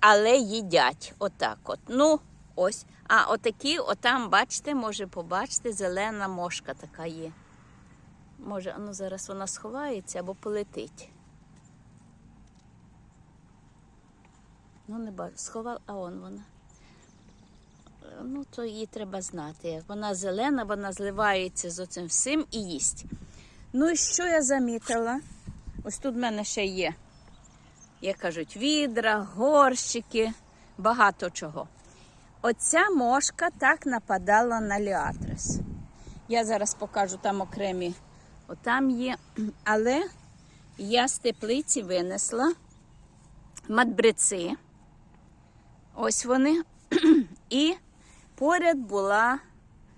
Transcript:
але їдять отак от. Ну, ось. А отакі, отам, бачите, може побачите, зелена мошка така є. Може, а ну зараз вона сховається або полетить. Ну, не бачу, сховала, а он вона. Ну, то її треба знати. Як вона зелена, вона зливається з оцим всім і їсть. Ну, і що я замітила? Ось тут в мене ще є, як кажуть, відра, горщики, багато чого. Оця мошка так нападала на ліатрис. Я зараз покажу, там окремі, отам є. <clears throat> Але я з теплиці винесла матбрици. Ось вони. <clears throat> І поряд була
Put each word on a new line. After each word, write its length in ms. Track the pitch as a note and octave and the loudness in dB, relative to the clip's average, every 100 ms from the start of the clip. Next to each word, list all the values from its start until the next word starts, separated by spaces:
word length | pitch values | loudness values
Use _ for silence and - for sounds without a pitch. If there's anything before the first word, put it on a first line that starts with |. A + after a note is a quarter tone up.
але 360 | G#3+ G#3 A3 C4+ | 8 8 8 6
їдять 760 | G3+ A3+ F#3+ E3 B2+ D3+ - - | 4 -4 2 4 4 0 -10 -6
отак 400 | G3+ - A2 G#2+ | -6 -2 -4 -4
от. 140 | - - - | -8 -10 -2
Ну, 320 | B3 D#4 D4+ - - - | 4 4 4 -2 -20 -10
ось. 320 | - F#3 - - - - | -2 -2 -2 -12 -12 2
А 160 | A3 | 2
отакі, 540 | - G#3+ A3+ - C#4+ E4 | 4 0 -2 -2 -2 -2
отам, 500 | - G3+ A#3+ B3+ G#3 | -2 0 2 2 2
бачите, 440 | G3 B3 - D4 | 2 2 -4 -4
може 320 | C#4 A3 G#3 F#3 | -4 -4 -6 -8
побачите, 640 | F3+ E3 F#3 C4+ - A#3 | -10 -6 -4 -4 -6 -6
зелена 560 | G#3 F#3 F#3 G#3+ G#3+ F#3+ | -4 -4 -2 -4 -4 -6
мошка 460 | F3+ F3 - - | -6 -6 -8 -10
така 320 | C3 D3+ - E3 | -14 -16 -12 -10
є. 260 | D#3+ D#3+ - - - - - - - - - - - | -10 -12 -14 -20 -20 -20 -20 -20 -20 -20 -20 -20 -18
Може, 360 | G3 G3 F#3 - | -12 -10 -8 -10
а 20 | |
ну 140 | G#3 | -12
зараз 360 | G3 F#3+ F#3+ - | -10 -10 -10 -10
вона 180 | G3 F#3+ | -10 -10
сховається 720 | - A3 C4 D4 G3+ - F3+ | -10 -10 -8 -8 -8 -8 -10
або 140 | F3 | -10
полетить. 760 | F#3+ G#3+ G#3 G3+ - - - - - - - - - - - - - - - - - - - - - - - - - - - - - - - - - _ _ - - - - - - - | -10 -6 -6 -6 -12 -14 -16 -20 -20 -20 -20 -20 -20 -20 -20 -20 -20 -20 -20 -20 -20 -20 -20 -20 -20 -20 -20 -20 -20 -20 -20 -20 -20 -20 -20 -20 -20 _ _ -20 -20 -20 -20 -20 -20 -12
Ну, 100 | A#3 | -10
не 120 | A3 | -8
бачу, 260 | F3+ F3 - | -8 -10 -10
сховала, 440 | - A3+ A#3+ A#3 - | -10 -8 -8 -10 -10
а 80 | |
он 260 | G3+ F3 F#3 | -10 -8 -10
вона. 240 | F#3 G3+ - - - - - - - - - - - - - - - - - - | -12 -16 -18 -20 -20 -20 -20 -20 -20 -20 -20 -20 -20 -20 -20 -20 -20 -20 -20 -14
Ну, 220 | B3 C#4 C4+ | -10 -10 -10
то 140 | - | -10
її 220 | A#3 G#3+ G#3+ | -8 -8 -10
треба 360 | A3 G3 F#3+ | -10 -8 -8
знати. 460 | F#3 E3+ D3+ D#3+ E3+ | -8 -10 -10 -10 -8
Як 200 | D#3+ E3 | -8 -8
вона 260 | G#3 G#3 | -6 -4
зелена, 500 | F#3 G3 G3 C4+ C4 | -4 -2 0 0 0
вона 280 | G#3 G3+ G3 | -2 -4 -6
зливається 760 | F#3 G3+ G3 G#3 F#3+ F#3 - F3 | -6 -6 0 2 2 -2 -6 -8
з 80 | F3 | -8
оцим 280 | F3+ F3 E3+ | -10 -10 -4
всім 400 | - B3+ D#4 - | -2 0 0 -2
і 80 | A3+ | -6
їсть. 460 | F#3 C#3 - - - - - - - - - | -6 -4 -4 -4 -10 -14 -14 -20 -20 -20 -4
Ну, 180 | B3+ E4 | 0 2
і 60 | D#4+ | 2
що 300 | - - F4 | 0 0 2
я 160 | D#4+ | 2
замітила? 800 | C4 C#4 A#3+ A3+ - A#3 A3+ C4+ - - - - - - | 2 2 0 -2 -2 -2 0 -4 -8 -16 -16 -14 -14 -12
Ось 140 | G#3+ - | -10 -6
тут 160 | C4+ | -4
в 40 | A#3 | -2
мене 260 | A#3+ G#3+ | -2 -2
ще 200 | G#3 A3 | -4 -2
є, 300 | G3 F#3 E3 - - - - - - - - - - _ | -2 -2 -4 -4 -14 -20 -20 -20 -20 -20 -20 -20 -20 _
як 120 | F#3+ F#3+ | -6 -4
кажуть, 400 | F3+ E3 D3+ G3+ | -4 -6 -8 -4
відра, 720 | C#4+ D4+ C#4+ A3+ A3 G#3+ G3 E3+ | 0 0 0 0 0 0 -2 0
горщики, 960 | C4+ D4 C4+ B3 - A#3+ - A3+ A3+ - - - - - | 4 8 6 4 -2 -6 -2 0 0 -4 -16 -20 -20 -2
багато 520 | G#3+ A#3+ G3+ - F3+ | 2 4 4 4 -6
чого. 380 | - D#3 D3+ - - - - - - - - | -8 -10 -10 -12 -16 -20 -20 -20 -20 -20 -4
Оця 480 | A#3+ A3+ - D#4+ G4+ | -2 0 2 4 4
мошка 580 | D#4 A#3+ C#4 - - F4 - | 4 4 2 0 0 -2 2
так 280 | C#4 D#4+ C#4 | 2 2 0
нападала 720 | A#3 - F#3+ F3+ G#3+ B3 A3+ | -4 -2 0 4 4 4 0
на 200 | G#3 G3+ | -2 -2
ліатрис. 800 | G3+ E3+ C#3+ - - - - - - - - - - - - | -2 -2 -2 -4 -6 -6 -4 -4 -6 -10 -14 -18 -18 -16 -4
Я 160 | A#3 | -2
зараз 300 | A3 G#3 G#3+ | 0 0 -2
покажу, 440 | - G3+ G#3 F#3+ F#3 | -6 -4 -2 -2 -2
там 180 | G3+ G3+ | -2 -2
окремі, 540 | F#3+ G3 G3 F#3 F3 - - - - - - | -4 -4 -4 -2 -6 -8 -16 -20 -20 -20 -18
отам 440 | - A#3 B3+ C4+ | -8 -2 2 2
є. 260 | A#3+ B3+ A#3+ - - | 0 -2 -6 -10 -6
<clears throat> 280 | G#3+ - | -6 -4
Але 400 | G#3 A3 A#3 C#4+ F#4 - - - - - - - | 0 2 2 2 -2 -8 -20 -20 -20 -20 -20 -10
я 300 | G3+ A#3+ B3+ | 0 2 2
з 100 | - | 0
теплиці 640 | A#3+ - A3 C4+ - B3+ | -2 -2 -2 0 0 -2
винесла 720 | F3+ F3+ F3+ G3 - A#3 D#4 E4+ - - - - - - - - - - - | 0 0 0 -4 -4 0 0 0 -8 -20 -20 -20 -20 -20 -20 -20 -20 -14 -2
матбрици. 840 | A3 A#3+ G3+ A3+ - - F#3+ F3 C#4+ - - - - - - - - - - - - - | 0 2 4 4 4 0 -2 -4 -6 -12 -20 -20 -20 -20 -20 -20 -20 -20 -20 -20 -20 -16
Ось 300 | - A3+ - | -4 -2 0
вони. 380 | B3 C4 C#4+ E4 - - - | 2 4 6 4 0 -12 -2
<clears throat> 600 | F4 D#4+ D#4 G3+ - - | 6 8 8 6 -6 -2
І 240 | C4 D#4 F#4 - - - - - | 2 2 0 -8 -20 -20 -20 -18
поряд 440 | - C#4+ F4 E4+ C#4 | 0 2 4 4 2
була 600 | G#3 G3+ G3 G#3 A#3+ C4+ - - - - - | 0 0 4 4 4 2 -6 -20 -20 -20 -20